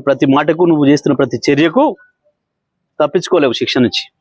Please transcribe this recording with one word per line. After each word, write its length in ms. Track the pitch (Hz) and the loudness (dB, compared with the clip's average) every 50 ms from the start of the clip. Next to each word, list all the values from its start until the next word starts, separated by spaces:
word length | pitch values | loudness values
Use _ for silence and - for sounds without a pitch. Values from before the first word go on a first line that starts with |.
| 127 | 0
ప్రతి 200 | 143 135 - 156 139 135 | -2 -2 0 0 2 2
మాటకు, 280 | 143 151 160 160 165 180 170 | 2 0 0 0 0 0 2
నువ్వు 140 | 165 147 147 139 | 2 2 2 2
చేస్తున్న 240 | 147 143 - 156 139 127 | 2 2 0 -2 0 0
ప్రతి 160 | 139 120 127 117 - | -2 -2 -4 -4 -2
చర్యకు 380 | - 143 135 160 165 156 170 285 285 196 - _ _ _ _ _ _ _ _ _ _ _ _ _ _ _ _ _ _ _ - | 0 0 2 0 0 2 0 0 0 -2 -6 _ _ _ _ _ _ _ _ _ _ _ _ _ _ _ _ _ _ _ -2
తప్పించుకోలేవు 540 | 151 143 - 185 - - 180 170 147 127 113 - | -2 -2 -2 -4 -2 0 0 0 0 0 -2 -4
శిక్ష 140 | 123 - - 139 123 | -4 -4 0 0 0
నుంచి. 200 | 107 - - - - _ _ | 0 0 -4 -10 -12 _ _